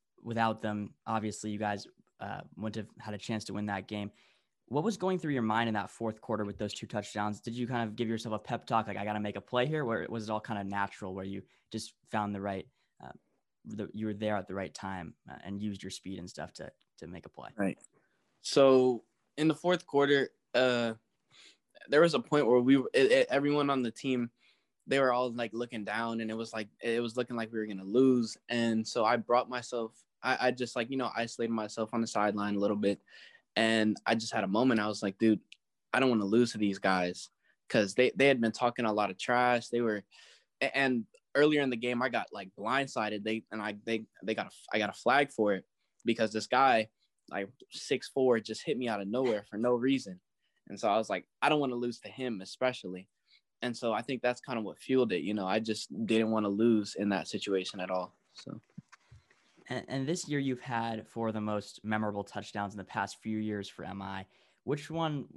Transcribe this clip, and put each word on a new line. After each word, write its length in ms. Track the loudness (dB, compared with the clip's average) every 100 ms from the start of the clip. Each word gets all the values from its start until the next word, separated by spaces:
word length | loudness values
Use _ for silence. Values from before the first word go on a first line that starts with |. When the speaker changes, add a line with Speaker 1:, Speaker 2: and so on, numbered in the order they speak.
| _ _
Speaker 1:
without 400 | -8 0 0 0
them, 320 | -4 -4 -6 _ -4
obviously 420 | -2 -2 -6 -6
you 120 | -4
guys, 260 | -2 -2 -8 _ _ _
uh, 220 | -10 -10 -12 -8
wouldn't 180 | -8
have 140 | -6 -10 -12
had 160 | -10
a 40 | -10
chance 260 | -4 -6
to 80 | -4
win 140 | -6 -4
that 200 | -4 -4
game. 240 | -6 -6 _ _ _ _ _ _
What 160 | -2
was 140 | -2 -2
going 240 | -2 -2
through 120 | -2
your 100 | -2
mind 260 | 2 2 2
in 60 |
that 160 | 0 -4
fourth 300 | -6 -6 -6
quarter 240 | -4 -4
with 140 | -4 -4
those 160 | -8
two 140 | -8 -8
touchdowns? 520 | -8 -6 -4 -4 -4
Did 140 | -8
you 140 | -6 -4
kind 200 | -2 -4
of 60 |
give 140 | -4 -4
yourself 260 | -2 -4
a 40 | -6
pep 260 | -4 -8 0
talk, 220 | 0 0
like, 80 | -4
"I 80 |
gotta 160 | -4 -4
make 160 | -4 -6
a 40 |
play 240 | -2 0 0
here," 180 | 0
or 200 | -2 -2 -4
was 160 | -6
it 80 | -4
all 80 | -4
kinda 240 | -4 -6
natural 500 | -4 -2 -2 -4 -10
where 100 | -8
you 200 | -8 -10 -12 _ _
just 240 | -10 -10 _ _
found 240 | -4 -2
the 60 | -2
right, 260 | -4 -6 -8 _ _ _
uh, 120 | -20 -20 _ _ _ _
the, 240 | -14 -10 -8
you 120 | -6 -6
were 60 |
there 240 | -2 -2 -2
at 120 | -2
the 60 |
right 200 | -6 -6
time, 400 | -8 -10 -8 -10 -14 -18
uh, 60 | -16
and 180 | -10 -6
used 220 | -6 -8
your 60 | -10
speed 280 | -12 -12 -12
and 100 | -12
stuff 240 | -12 -12
to, 140 | -12 -16 _ _ _
to 100 | -14
make 180 | -14
a 40 | -16
play? 220 | -18 -18 -4
Speaker 2:
Right. 220 | -4 -4 -14 _ _ _ _ _
So 600 | -2 6 8 8 6 2 -6 _ _ 0
in 100 | 0
the 80 |
fourth 320 | 2 0 0 0
quarter, 440 | 2 4 4 2 _ _
uh, 420 | 2 4 4 0 -4 _ _ _ -20 -20 _ _ -20 2
there 120 | 6
was 140 | 6
a 60 | 4
point 280 | 2 2 6
where 100 | 6
we 200 | 8 6
were, 120 | 6
it, 200 | 4 6
it, 140 | 6 6
everyone 400 | 2 2 2 2
on 140 | 2
the 80 | -2
team, 400 | -4 -2 0 -2 _ _ _ _ _ -2
they 100 | 2
were 140 | 4
all, 200 | 2 0
like, 200 | -2 -4
looking 320 | -4 -6 -6
down, 360 | -4 -2 -2 -2
and 80 | -4
it 80 | -4
was 160 | -6
like, 140 | -6 -8 _
it 200 | -2 0
was 160 | 0 -2
looking 200 | -4 -4
like 160 | -4
we 80 | -4
were 60 | -4
gonna 180 | -6
lose. 520 | 0 4 6 6 2 -6 -4
And 360 | 0 2 2
so 200 | 0 2
I 120 | 4 2
brought 320 | 4 2 2
myself, 440 | -6 -6 -6 -6 _ _ _
I, 280 | -2 2 2
I 20 |
just, 240 | 0 -2
like, 160 | -2 -2
you 60 | -2
know, 160 | -2 -2
isolated 360 | -4 -2 -2
myself 380 | -2 -4 -4 -4
on 80 | -2
the 60 | 0
sideline 480 | 2 2 2 0 0
a 20 |
little 180 | 2 2
bit. 240 | 2 0 _ -20 -20 -20 _
And 420 | 0 2 4 2 0
I 120 | 0 0
just 180 | 0
had 80 | -4
a 60 | 0
moment. 320 | 2 4 2
I 80 | 0
was 120 | -2
like, 160 | -4 2
"Dude, 220 | 4 4 _ -20 _ _ _
I 80 | 2
don't 100 | 4
wanna 140 | 2
lose 260 | 4 4 4
to 60 | 2
these 220 | -2 0
guys," 500 | 2 2 0 -4 -12 _ _ _ _
'cause 260 | 2 2
they, 160 | 4 2 6
they 100 | 6
had 140 | 6
been 100 | 2
talking 340 | 2 -2 0
a 80 | 0
lot 180 | 2 0
of 80 | -2
trash. 500 | 0 4 4 2 0
They 120 | 0
were, 220 | 0 0 -4 -20 -20 -20 _ -2
a-, 160 | -2 2
and 300 | 2 2 -2 _ _ 4
earlier 240 | 4 4
in 100 | 0
the 60 | 0
game, 260 | -2 0
I 60 | 0
got, 180 | -2 -4
like, 180 | -10 -12 -8
blindsided. 640 | -2 0 0 -2 -2 -2
They, 220 | -2 -4 -4
and 100 | -6
I, 140 | -6 -6
they, 220 | -4 -4 -4 _
they 100 | -4
got 120 | -4 -4
a, 40 | -10 -6
I 40 | -2
got 120 | -2
a 20 |
flag 380 | -2 2 4 2
for 220 | 0 0
it 120 | 0 -4 _ _ _
because 280 | -2 0 0
this 160 | -2 0
guy, 400 | 4 6 4 2 _ _ _ -10
like, 180 | -8 -8 -10 -18
six 380 | -14 -4 -4 -4
four, 320 | 0 4 2
just 240 | 0 -10
hit 120 | -4 -4
me 120 | -2
out 120 | -2
of 60 | -2
nowhere 380 | -2 0 0 -4
for 80 | -2
no 200 | 0 2
reason. 420 | 2 0 -2 -14 _ _ _ _ -16
And 120 | -4
so 80 | 0
I 80 | 2
was 120 | 0
like, 200 | -4 -6 -2
"I 60 | 2
don't 120 | 2
wanna 160 | 2 -2
lose 240 | -4 -6
to 80 | -12
him 320 | -8 -6 -6
especially." 640 | -10 -2 -2 -2 -10 -12 -14 _ _ _ _ _
And 140 | -6 -4
so 160 | -2
I 100 | -2
think 180 | -4 -2
that's 200 | 0 -2
kinda 220 | -4 -6
what 180 | -4 -8
fueled 320 | 0 4 4
it. 100 | 2
You 120 | -2
know, 120 | -2 0
I 140 | 0
just 320 | 0 -4 -6 -6 2
didn't 260 | 4 4
wanna 160 | 2 0
lose 480 | 4 4 4 2 -2
in 140 | 0
that 180 | 0 -2
situation 500 | -6 0 -2 -2 -6
at 120 | -4
all. 260 | -2 -4 _ _
So. 260 | -20 -14 -14 _ -20 -20 -20 _ -20 _ _ _ _ -8
Speaker 1:
And, 140 | -8 -6
and 180 | -6 -4
this 200 | -4 -2
year 120 | -2
you've 240 | -2 -4
had 440 | -4 -4 -2 -6 -8
four 220 | -4 -2
of 60 |
the 80 | -2
most 420 | -2 -2 -4 -12
memorable 400 | -4 -2 0 -4
touchdowns 480 | -6 -8 -8 -6 -6
in 60 | -6
the 60 |
past 360 | -8 -4 -4 -6
few 160 | -6 -4
years 320 | -2 -4 -6
for 160 | -10
M 160 | -10 -10
I. 240 | -8 -10 -12 _ _ _
Which 260 | -6 -6 -4
one 360 | -4 -2 -4 -8